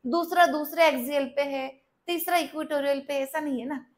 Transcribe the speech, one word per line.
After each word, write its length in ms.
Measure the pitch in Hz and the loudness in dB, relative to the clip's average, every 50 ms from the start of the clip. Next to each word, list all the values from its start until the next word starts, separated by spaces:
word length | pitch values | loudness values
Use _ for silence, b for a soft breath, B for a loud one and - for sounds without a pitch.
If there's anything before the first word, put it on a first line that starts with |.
| - | -2
दूसरा 400 | 247 277 339 339 339 359 349 349 | 0 0 0 0 0 4 4 6
दूसरे 400 | 294 262 302 302 294 320 330 330 | 6 4 -2 -4 -4 2 4 4
axial 380 | 311 269 254 240 269 294 285 277 - - | 4 4 2 -2 0 0 0 -2 0 -2
पे 60 | 285 285 | -2 -2
है, 220 | 277 277 269 262 269 - _ _ _ _ _ _ | -2 -2 -4 -6 -8 -10 _ _ _ _ _ _
तीसरा 300 | 349 349 330 330 359 359 | -4 -4 -4 0 2 2
equatorial 640 | 349 302 254 - 311 311 - 302 285 277 277 277 277 277 | 2 0 0 -6 -8 -6 -2 -2 0 0 0 0 -2 -2
पे, 60 | 285 285 | -4 -4
ऐसा 240 | 277 269 269 - 311 | -4 -4 -4 -4 -6
नहीं 200 | 302 294 269 240 | -4 -2 -4 -4
है 80 | 226 | -4
ना। 180 | 269 302 254 247 _ _ | -6 -8 -8 -10 _ _